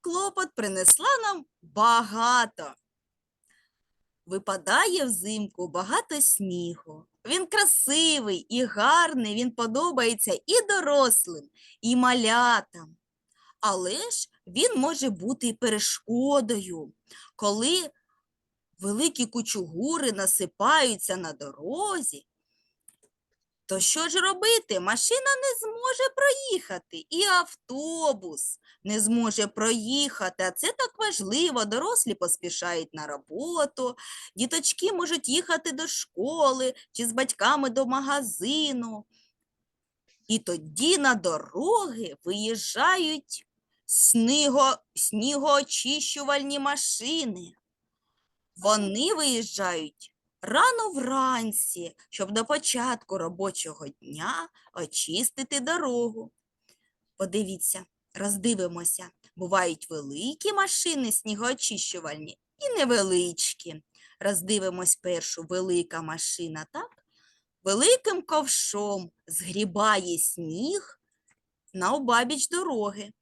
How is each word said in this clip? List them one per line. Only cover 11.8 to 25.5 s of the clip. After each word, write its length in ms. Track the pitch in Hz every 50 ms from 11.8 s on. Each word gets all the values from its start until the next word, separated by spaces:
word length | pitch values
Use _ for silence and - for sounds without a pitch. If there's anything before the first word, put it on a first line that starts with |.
і 140 | - 233 247
малятам. 1040 | 247 247 247 247 254 226 214 226 240 247 240 233 208 - _ - 175 165 160 165 _ _ _ _ _ _ _ _ _ _ _ _ _
Але 520 | - 214 196 190 180 180 214 311 427 480
ж 180 | 466 - - _ _ _ _
він 320 | 190 175 226 403 494 453 269
може 300 | 262 320 330 - 269 262
бути 380 | 202 165 175 226 262 - -
і 60 | 233 220
перешкодою, 1400 | _ - 233 214 208 202 - - - _ - 226 240 262 277 285 277 233 214 240 208 190 185 175 160 151 - _ _ _ _ - - - - _
коли 560 | - 214 208 202 214 233 285 349 370 349 285 _ _ _ _ _ _ _ _ _ _ _ _ _ _ _ _ _ _
великі 460 | 185 196 202 220 302 330 277 - 247
кучугури 840 | 226 - 240 220 - - 214 180 156 160 170 226 294 330 320 277 247
насипаються 1040 | 214 196 196 190 - - 190 - _ _ 196 247 311 320 277 254 220 185 - - 185
на 180 | 185 175 160 151
дорозі, 920 | 127 147 139 135 139 151 185 262 339 403 415 381 349 240 - - 139 _ _ _ _ _ _ _ _ _ _ _ _ _ - _ _ _ _ _ _ _ _ _ _ _ _ _ _ _
то 140 | - 190 190
що 300 | - - - 311 330 339
ж 100 | 302 370
робити? 600 | 359 381 392 370 415 440 466 453 440 - - 185
Машина 400 | 349 196 220 240 - - 453 539
не 400 | 523 554 554 508 539 554